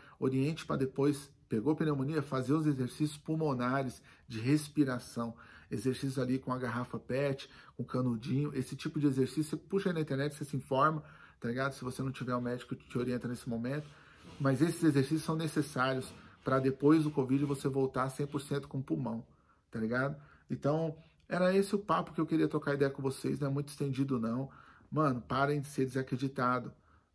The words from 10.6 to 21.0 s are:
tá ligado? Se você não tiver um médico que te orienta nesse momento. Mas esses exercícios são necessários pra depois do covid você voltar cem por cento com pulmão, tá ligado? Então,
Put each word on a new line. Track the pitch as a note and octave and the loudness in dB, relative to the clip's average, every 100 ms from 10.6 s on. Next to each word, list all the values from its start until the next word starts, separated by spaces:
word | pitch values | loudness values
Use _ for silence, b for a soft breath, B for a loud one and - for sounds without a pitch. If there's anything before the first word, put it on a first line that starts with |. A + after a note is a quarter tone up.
| - C3 D3+ D#3+ B B B B | 0 4 4 2 B B B B
tá | A#2 | -4
ligado? | B2 C3+ | -2 -2
Se | C3+ | -2
você | B2+ B2+ | -8 -4
não | C3+ | -4
tiver | B2+ B2+ | -4 -4
um | B2 | -2
médico | B2 B2 - | -2 -4 -6
que | C#3 - | -10 -6
te | A#2+ | -2
orienta | B2 B2 A#2+ | 0 -2 -4
nesse | A#2+ - | -6 -4
momento. | A#2 A#2+ C#3+ D3+ B B B B - | -4 -2 -4 -6 B B B B -2
Mas | C3+ C3+ | 2 4
esses | E3 E3 | 4 4
exercícios | D#3+ C#3 C3 D#3 | 4 6 4 2
são | D3+ D#3+ | 0 -2
necessários | D#3 D#3 C#3+ - C3 C3 B2+ - B B | 0 0 0 2 0 0 -4 -12 B B
pra | - C3 | 0 2
depois | C3 C3+ C#3+ D#3+ | 2 4 6 6
do | D3+ | 4
covid | D3 B2 C3+ | 0 2 2
você | C#3+ C#3 D3 | 2 0 0
voltar | C3+ C3 C3 C3 | 0 0 0 -2
cem | - C#3+ | -2 -4
por | D3+ | -4
cento | - C#3 - | -4 -4 -4
com | C#3 | -6
pulmão, | C3 D#3 A#2+ A2+ - b b b b | -4 -2 -2 -4 -8 b b b b
tá | A#2 | -4
ligado? | A2 B2 C3+ D3+ B B B | -2 0 -2 -4 B B B
Então, | C3+ C#3 D#3 E3 D#3 | -2 0 0 0 -6